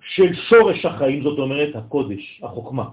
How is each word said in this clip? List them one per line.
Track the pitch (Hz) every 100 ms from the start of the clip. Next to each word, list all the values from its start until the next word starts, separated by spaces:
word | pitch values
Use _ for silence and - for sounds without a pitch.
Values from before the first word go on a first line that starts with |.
של | - - 185
שורש | 175 - 226 214 165
החיים, | 175 - 139 143
זאת | 139 147
אומרת | 135 139 147 143
הקודש, | 110 147 113 98 - -
החוכמה. | 120 104 113 131 104